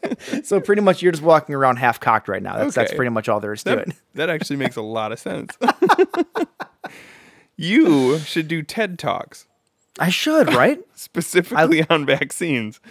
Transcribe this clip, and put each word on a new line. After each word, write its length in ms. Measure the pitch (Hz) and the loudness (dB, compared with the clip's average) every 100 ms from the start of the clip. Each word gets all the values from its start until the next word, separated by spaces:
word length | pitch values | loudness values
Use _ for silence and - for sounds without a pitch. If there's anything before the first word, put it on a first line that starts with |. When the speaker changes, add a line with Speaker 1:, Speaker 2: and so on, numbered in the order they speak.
| - - - - | -8 -8 -8 -8
Speaker 1:
So 180 | - 151 | -2 -2
pretty 220 | 170 208 | 0 2
much 180 | 196 180 | 2 2
you're 120 | 180 | -2
just 100 | 160 | 2
walking 320 | 160 156 151 | 4 4 2
around 220 | 143 131 120 | 0 0 2
half 240 | 127 - | 0 0
cocked 260 | - 110 - | 0 0 0
right 140 | 98 | -8
now. 140 | 98 104 | -6 -4
That's, 180 | 285 | -2
that's 160 | - 110 | 0 -2
Speaker 2:
Okay. 60 | - | -2
Speaker 1:
pretty 140 | 123 | -2
much 180 | 113 113 | -2 -2
all 100 | 107 | -2
there 140 | 104 | -4
is 100 | 107 | -6
to 80 | - 214 | -2 -2
Speaker 2:
That, 120 | - | -4
Speaker 1:
it. 60 | - _ | -12 _
Speaker 2:
that 140 | - 165 | -6 -4
actually 260 | 156 - 143 | -4 -4 -4
makes 180 | 131 | -4
a 80 | 117 | -6
lot 300 | 107 113 110 | -6 -4 -6
of 80 | 113 | -6
sense. 360 | - 180 - - | -10 -10 -10 -4
<laughs> 880 | - - 370 403 381 - - - 339 - - _ - - - - - _ _ - | -2 2 2 4 2 0 -4 -4 -8 -8 -18 _ -20 -20 -20 -20 -20 _ _ -8
You 640 | 160 233 208 143 127 156 | 2 4 6 6 4 0
should 300 | 151 170 156 | -2 -4 -4
do 140 | 165 | -6
ted 360 | 151 - 208 175 | -6 -4 -4 -4
Talks. 480 | 139 95 - - _ _ _ _ _ - | -4 -4 -8 -18 _ _ _ _ _ -4
Speaker 1:
I 120 | 170 | -2
should, 420 | 180 311 311 302 | 0 2 2 4
right? 260 | 269 190 302 - | 4 4 2 -6
Speaker 2:
<laughs> 60 | |
Specifically 880 | - - - - 180 180 190 160 156 | -20 -10 -8 0 0 2 2 4 4
Speaker 1:
I 40 | 160 | 2
Speaker 2:
on 160 | 160 139 | 2 2
vaccines. 760 | 139 135 - 175 131 110 - - | 0 -2 -4 -2 -2 -4 -10 -20